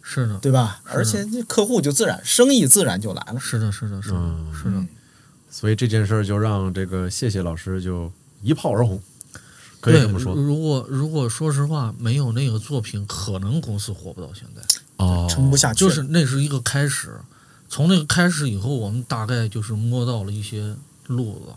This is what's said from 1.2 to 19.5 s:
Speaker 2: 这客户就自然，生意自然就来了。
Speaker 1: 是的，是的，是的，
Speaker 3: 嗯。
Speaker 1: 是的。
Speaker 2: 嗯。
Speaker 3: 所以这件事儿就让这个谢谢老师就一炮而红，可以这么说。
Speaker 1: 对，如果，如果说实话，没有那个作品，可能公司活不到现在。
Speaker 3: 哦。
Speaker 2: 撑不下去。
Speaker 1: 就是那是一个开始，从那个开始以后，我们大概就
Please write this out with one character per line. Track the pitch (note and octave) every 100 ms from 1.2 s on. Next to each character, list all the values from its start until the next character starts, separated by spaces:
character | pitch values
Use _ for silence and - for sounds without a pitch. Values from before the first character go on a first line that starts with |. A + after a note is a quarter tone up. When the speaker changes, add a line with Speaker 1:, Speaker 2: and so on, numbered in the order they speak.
| G#3
Speaker 2:
这 | A#3+
客 | A3+ - G#3
户 | A#3+
就 | C#3+
自 | C#3 G3
然， | F2
生 | - - B3+
意 | C4+ C#3+
自 | G3+
然 | D#3 F#2
就 | G#2+
来 | F2 -
了。 | A#2+
Speaker 1:
是 | - A#2
的， | A2
是 | G2+ G#2+
的， | G2
是 | G#2+
的， | F2+
Speaker 3:
嗯。 | E2+ E2 D#2+ D#2
Speaker 1:
是 | F2+
的。 | F#2+
Speaker 2:
嗯。 | F2+ - _ _ - - _
Speaker 3:
所 | - G#2+
以 |
这 | A2 B2
件 | A2 G2+
事 |
儿 | A2
就 | G2+ G#2
让 | A2 G2+ F#2+
这 | F#2 F#2
个 | F#2 F2+
谢 | - B2
谢 | G2+
老 | F2 E2
师 | - F#2
就 | F#2 F2+ E2 - _ _
一 | G#2
炮 | D#3 E3+
而 | G#2+
红， | A#2+ F#2+ - - - - - - - -
可 | -
以 | D#3+
这 | A2+
么 | F#2+
说。 | F2
Speaker 1:
对， | F2+
如 | C#3+ D3
果， | D#3 C3+ -
如 | C3 D3+
果 | D#3 A#2+
说 | - D#3
实 | C#3+
话， | C#3+ D#3 A#2 -
没 | A#2 C#3
有 | C3
那 | A2+ C#3
个 | A2
作 | - C#3+
品， | G#2+ G#2 G2+
可 | - G2 F#2+
能 | G2 D3+
公 | C3 G2+
司 | G2+
活 | F#2+ F#2
不 | F#2
到 | D2+
现 | - - G2+
在。 | - - - -
Speaker 3:
哦。 | F#2 F2 F2
Speaker 2:
撑 | F2 C3+
不 | C#3
下 | C3+
去。 | A2
Speaker 1:
就 | F#3+
是 | D3+
那 | C#3 E3 C#3
是 | C3+
一 | D3
个 | C#3
开 | A#2+ C#3 C#3+
始， | C#3 - G#1+ - - - - -
从 | - D#3+
那 | F#3
个 |
开 | D3+ F3+ F3
始 | D#3+ C#3+
以 | G2+
后， | A2
我 | C#3 G2+
们 | A2+
大 | A#2 A#2+
概 | A2 B2
就 | A2+